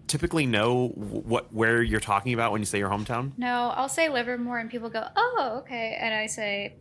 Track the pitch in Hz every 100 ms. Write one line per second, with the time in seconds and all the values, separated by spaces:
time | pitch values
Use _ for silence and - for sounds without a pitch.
0 | - 147 175 165 131 107 113 123 123 -
1 | 101 104 110 117 - 110 113 117 117 107
2 | - 101 127 117 117 104 104 101 98 104
3 | 107 120 135 180 247 247 240 - 277 330
4 | 320 254 240 247 240 240 220 240 226 220
5 | - - 480 466 262 240 262 240 226 -
6 | 226 220 214 - 208 202 202 -